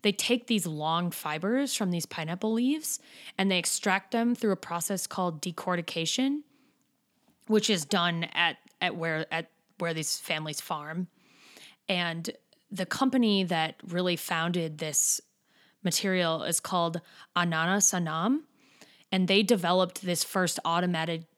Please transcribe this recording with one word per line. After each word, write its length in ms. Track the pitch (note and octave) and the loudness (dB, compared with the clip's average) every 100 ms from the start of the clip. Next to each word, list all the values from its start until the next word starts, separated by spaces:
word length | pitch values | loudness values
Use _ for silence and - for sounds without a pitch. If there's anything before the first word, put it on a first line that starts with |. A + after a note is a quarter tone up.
they 100 | G#3 | 2
take 360 | G3+ - A#3+ - | 0 0 0 2
these 200 | A3 E3+ | 0 0
long 420 | D3+ D3+ E3 F3 | -2 0 0 0
fibers 640 | - D#3 D#3 F#3 B3+ C#4 | -4 -6 -4 0 0 0
from 180 | - G3 | -2 -2
these 140 | F3 - | -2 -4
pineapple 480 | - D#3 F3+ A3 | -8 -6 -4 -2
leaves 460 | A3+ B3+ D#4 D#4 - - - - - | 0 0 0 -4 -8 -12 -20 -12 -2
and 120 | G3 | 2
they 80 | F#3 | 2
extract 540 | E3+ - G3+ F#3+ - | 0 -2 2 2 2
them 240 | A#3 A#3 A#3+ | 0 0 2
through 160 | A3 | 0
a 60 | F#3 | 0
process 500 | - E3+ - F#3+ - | -2 -6 -2 -4 -4
called 340 | - F3+ D#3+ | -2 -2 -2
decortication, 1000 | F3+ E3 - F3 E3 E3+ D#3+ - C4+ D4 - _ _ _ _ _ _ _ _ _ - | -8 -6 -2 -2 -2 -4 -2 0 0 0 -6 _ _ _ _ _ _ _ _ _ 2
which 220 | G#3+ G#3+ | 2 4
is 160 | F#3+ C#3+ | 0 2
done 400 | F#3+ F3 E3+ E3 | 2 2 0 -2
at, 240 | - E3+ - - _ | 2 0 0 -16 _
at 140 | F3 E3+ | -4 -2
where, 300 | E3 D#3+ D#3+ | -2 -2 -2
at 180 | E3 E3 _ _ _ | -6 -6 _ _ _
where 140 | E3+ | -4
these 260 | D#3+ D3+ - | -2 -4 -6
families 420 | - D#3 D#3 D3+ | -4 -4 -4 -8
farm. 460 | - D#3 D3 E3 F3+ _ _ _ - - - _ - | -6 -8 -6 -6 -8 _ _ _ -20 -20 -20 _ -4
And 400 | F#3 F3 E3 E3 - _ _ _ | 0 0 -4 -8 -12 _ _ _
the 140 | F#3 F3+ | -6 -4
company 580 | - C4 C4 A3+ G3+ F3+ | 0 2 4 4 4 2
that 300 | E3+ D#3+ - - | 0 0 -4 -6
really 280 | F3 F3+ E3+ | -2 0 -2
founded 600 | - E3 E3 F3 D#3+ D3+ | -2 -2 0 0 -4 -6
this 420 | D#3 C#3+ - - _ _ _ _ _ _ | -2 2 2 0 _ _ _ _ _ _
material 600 | F3+ - G3 F#3 E3+ D#3+ | -2 0 0 2 2 0
is 160 | - E3+ | -2 -2
called 420 | - F3+ E3+ E3 - - - F3 | 0 0 0 -2 -10 -20 -4 0
Anana 420 | F3 D#3+ E3 G3+ | 0 2 2 4
Sanam, 640 | F#3+ F#3 E3 D#3+ G3 D4 - _ _ _ - - _ | 2 2 -2 0 0 0 -2 _ _ _ -20 -20 _
and 160 | F#3+ F#3 | 0 4
they 160 | G3 | 4
developed 580 | G3+ A3+ E3+ F#3 F3+ - | 4 2 4 4 2 -2
this 220 | F#3 E3+ | -4 -2
first 360 | - G3 F3 - | 0 0 0 0
automated 640 | - E3+ F3+ E3+ D#3+ E3 E3 | 0 0 0 0 -2 -4 -8